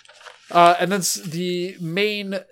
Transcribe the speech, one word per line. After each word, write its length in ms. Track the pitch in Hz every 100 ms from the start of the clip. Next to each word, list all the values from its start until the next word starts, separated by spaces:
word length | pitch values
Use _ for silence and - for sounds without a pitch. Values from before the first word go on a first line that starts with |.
| - - - - -
Uh, 240 | 175 170 175
and 140 | 175
then 80 | 196
s-, 140 | 170
the 600 | 202 196 165 180 180 185 185
main, 580 | 165 175 208 208 196 196 -